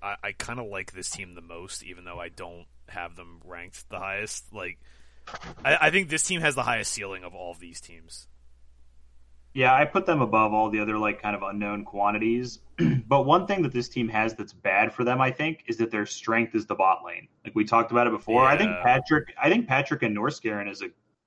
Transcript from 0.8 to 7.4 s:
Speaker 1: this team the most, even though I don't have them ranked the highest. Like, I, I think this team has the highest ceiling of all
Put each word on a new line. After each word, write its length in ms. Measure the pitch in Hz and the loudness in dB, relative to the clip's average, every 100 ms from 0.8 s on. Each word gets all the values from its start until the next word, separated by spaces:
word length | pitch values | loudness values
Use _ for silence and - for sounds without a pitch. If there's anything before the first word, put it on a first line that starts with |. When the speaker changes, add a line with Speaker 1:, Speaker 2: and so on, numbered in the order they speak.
| 95 | -10
Speaker 1:
this 160 | 92 92 | -10 -10
team 260 | - 92 | -10 -14
the 60 | 87 | -16
most, 420 | 85 85 92 - | -16 -16 -14 -14
even 220 | 90 90 | -14 -18
though 160 | 90 87 | -14 -12
I 80 | 87 | -12
don't 380 | 90 87 87 82 - - | -12 -16 -16 -20 -20 -16
have 280 | 90 87 87 | -12 -12 -12
them 240 | 85 85 | -20 -20
ranked 460 | 87 87 87 - - | -18 -16 -16 -18 -14
the 100 | 92 | -10
highest. 540 | 95 98 110 - - | -8 -8 -8 -12 -14
Like, 260 | 107 90 - - - - - - - - - | -12 -12 -12 -20 -20 -20 -20 -18 -16 -16 -4
I, 140 | 139 151 | 0 4
I 80 | 156 | 4
think 180 | 190 160 | 2 0
this 160 | 156 | -2
team 160 | - 175 | -2 0
has 160 | 156 139 | 0 0
the 80 | |
highest 260 | 120 113 101 | -2 -2 -4
ceiling 300 | 110 98 95 | -6 -8 -12
of 100 | 90 | -14
all 200 | 90 | -12